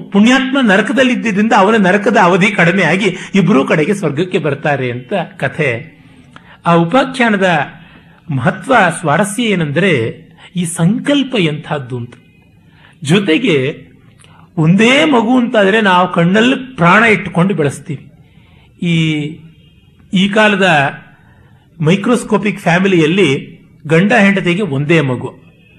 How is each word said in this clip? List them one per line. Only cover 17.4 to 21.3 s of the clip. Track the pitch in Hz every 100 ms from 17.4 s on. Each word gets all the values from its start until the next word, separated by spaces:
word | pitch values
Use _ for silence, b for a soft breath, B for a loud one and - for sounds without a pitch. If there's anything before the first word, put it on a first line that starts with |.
| 196
ಬೆಳೆಸ್ತೀವಿ. | 160 139 - - 135 - _ b b b b b -
ಈ, | 175 165 160 151 143 - - _ _ _ _ _ -
ಈ | 180 202
ಕಾಲದ | 208 208 196 185 151 143 165 - b b